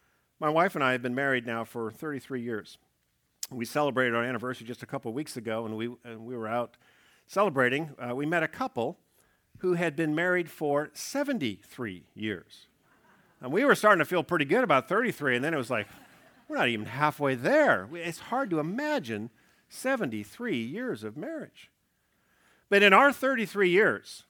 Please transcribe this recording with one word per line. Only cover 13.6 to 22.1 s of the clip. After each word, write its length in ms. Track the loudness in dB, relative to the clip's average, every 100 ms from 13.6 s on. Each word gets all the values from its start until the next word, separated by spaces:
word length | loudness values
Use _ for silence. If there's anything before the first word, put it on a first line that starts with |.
were 120 | 4 6
starting 240 | 6 6
to 60 | 4
feel 180 | 0
pretty 220 | 0 0 2
good 180 | 2
about 260 | 4 4 4
thirty-three, 460 | 0 0 -2 0 0
and 100 | 0
then 80 |
it 40 | -2
was 120 | -2
like, 180 | -4 -6 -12 -20 -20 -20 _ -8
"We're 100 | -2
not 100 | 0
even 200 | 0 -4
halfway 480 | -2 -2 0 -2 0
there." 520 | 2 4 4 4 0
We, 120 | -8
it's 180 | -8 -10
hard 300 | -6 -4 -2
to 100 | -2
imagine 720 | -2 -4 -2 -4 -4 -6 -8 -14 _ _ _
seventy-three 880 | -8 -4 -2 -2 -6 -10 -8 -4 -2
years 460 | -4 -6 -6 -6 -8
of 100 | -10
marriage. 540 | -10 -10 -12 -18 -20 _ _ _ _